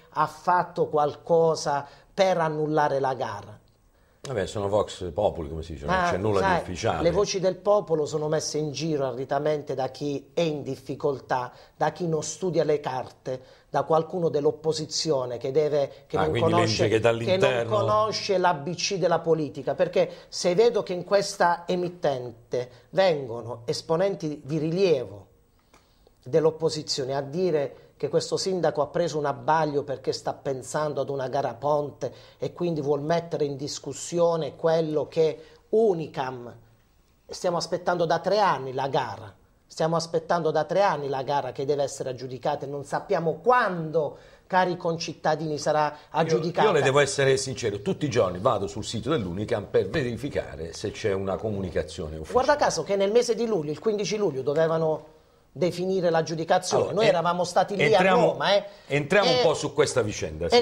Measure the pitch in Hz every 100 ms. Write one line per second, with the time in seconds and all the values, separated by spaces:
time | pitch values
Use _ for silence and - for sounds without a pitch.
0 | - 147 151 - - 180 170 - 156 151
1 | 147 - - 165 165 151 160 143 - -
2 | _ - 190 170 160 151 151 156 147 139
3 | 135 123 117 101 101 107 _ _ _ _
4 | _ _ 139 117 90 110 98 104 90 -
5 | 90 78 101 78 71 80 78 71 - 185
6 | 175 92 107 98 190 85 - 85 107 85
7 | 170 170 202 196 185 180 202 208 160 160
8 | 139 151 151 156 147 151 151 131 160 147
9 | 135 120 135 143 151 151 143 131 131 -
10 | 147 139 - - 170 147 123 135 - 131
11 | 147 127 - 127 123 - - - 156 160
12 | 170 156 - - 190 160 147 147 147 127
13 | 110 - - 127 - - _ 143 139 160
14 | 160 185 165 143 147 151 160 156 156 -
15 | 160 135 123 120 135 147 151 143 139 -
16 | - 151 80 117 - - 110 104 - 110
17 | 117 117 117 185 135 123 113 208 196 214
18 | 214 - - 190 180 147 143 170 - 196
19 | 170 165 165 160 143 143 131 139 175 190
20 | 160 - - - 180 180 233 202 - 180
21 | 165 202 196 - 175 170 - 180 175 180
22 | 156 127 123 110 - 127 123 - _ 160
23 | 190 151 127 117 113 117 113 156 - 165
24 | 196 190 156 147 131 160 160 170 190 139
25 | 104 101 - _ _ _ _ _ _ _
26 | _ _ 127 156 156 156 160 151 - -
27 | 127 139 135 160 180 151 135 - - -
28 | 139 165 - 156 196 190 160 147 143 170
29 | 170 151 143 131 127 160 151 143 135 127
30 | - 147 - - 139 135 117 151 151 139
31 | 131 139 131 131 131 117 143 147 143 -
32 | 127 - - - 139 - 175 156 139 143
33 | 151 170 165 147 147 135 143 - 143 131
34 | - 175 170 165 143 - 165 165 156 151
35 | 131 165 160 143 - - _ 220 226 165
36 | 147 151 131 127 120 113 - _ _ _
37 | _ _ - - 185 170 165 170 180 175
38 | 165 165 180 208 190 139 135 127 135 143
39 | 120 101 104 - _ _ - - 160 165
40 | 165 165 165 175 156 156 151 175 202 151
41 | 139 135 127 143 127 120 139 143 135 -
42 | 135 127 127 127 156 143 139 143 135 156
43 | - 180 165 - 233 247 214 175 160 156
44 | 143 - - - - 185 180 175 175 165
45 | 165 - 165 151 160 147 160 151 147 -
46 | - 151 165 160 165 170 214 160 135 139
47 | 139 - 135 131 135 123 113 101 196 -
48 | 147 113 92 90 120 104 98 107 101 113
49 | 117 156 90 87 107 110 95 120 95 170
50 | 123 113 143 80 - 71 82 - 104 -
51 | 107 98 95 92 110 98 92 85 80 -
52 | 80 78 78 240 269 285 240 165 147 196
53 | 196 233 233 208 226 196 147 147 226 214
54 | 180 214 196 131 131 147 160 160 160 147
55 | - - _ _ _ 135 170 175 185 190
56 | 175 165 151 160 160 185 - - - 170
57 | 220 175 170 175 170 196 185 202 147 196
58 | 185 175 160 135 160 202 - - - 143
59 | 147 202 233 254 202 143 147 147 135 127
60 | 104 - 87 78 85 240